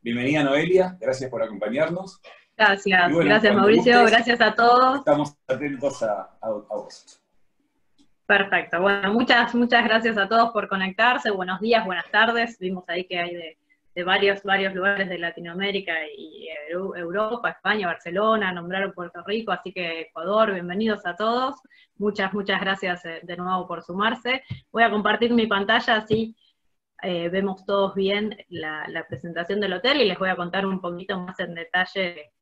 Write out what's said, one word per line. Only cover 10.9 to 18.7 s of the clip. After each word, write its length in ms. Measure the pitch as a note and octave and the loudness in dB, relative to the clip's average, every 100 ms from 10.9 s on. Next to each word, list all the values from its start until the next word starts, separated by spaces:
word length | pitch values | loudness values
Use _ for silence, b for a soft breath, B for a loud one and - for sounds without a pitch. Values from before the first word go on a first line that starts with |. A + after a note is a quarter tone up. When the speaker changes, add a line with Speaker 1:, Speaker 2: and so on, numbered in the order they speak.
| F#3+ A#3 B3+ A3+ | 2 2 2 -2
Speaker 2:
buenos 280 | G3 F3+ F#3 | -4 -4 -4
días, 260 | A3 A3+ F#3+ | 2 2 2
buenas 240 | F3 - | -6 -2
tardes, 480 | G#3 A3+ A#3 A#3 A3+ | 2 2 2 -2 -4
vimos 240 | F#3 F#3 - | -6 -6 -6
ahí 180 | F3 F#3 | -8 -6
que 120 | F3+ | -6
hay 160 | F3 | -6
de, 240 | F3 D#3+ - _ _ _ - | -8 -14 -18 _ _ _ -6
de 80 | |
varios, 400 | F3 G3 G3 G3 | 0 2 2 2
varios 320 | G3+ F#3+ F#3+ F#3+ | 0 0 0 0
lugares 340 | G3 G3+ F#3+ | -2 0 -4
de 80 | F3 | -4
Latinoamérica 760 | E3+ - E3+ F3 G3 G3 F#3 D#3+ D3+ C#3+ | -6 -8 -12 -6 -4 -4 -4 -6 -6 -14
y 320 | D#3+ D3 D#3+ D#3 D3+ | -18 -16 -14 -14 -8
Eu-, 240 | F3 F#3+ F3 | -8 -6 -8
Europa, 540 | E3+ F#3+ G#3+ A#3 E3+ | -6 -4 -2 -4 -6
España, 380 | - F#3+ G#3+ F3+ | -4 -2 -2 -2
Barcelona, 640 | E3 E3+ F3+ G#3+ A3 F#3 | -6 -6 0 2 2 0
nombraron 420 | F3 F3 | -4 -6